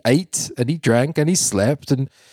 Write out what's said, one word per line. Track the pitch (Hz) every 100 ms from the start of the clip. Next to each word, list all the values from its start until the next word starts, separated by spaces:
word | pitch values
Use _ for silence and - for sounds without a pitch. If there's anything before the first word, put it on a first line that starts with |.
| 113
ate | 147 185 - - -
and | 120
he | 165
drank | - 117 139 156
and | 151
he | 185
slept. | - 98 107 151 -
And, | 135 135 _ _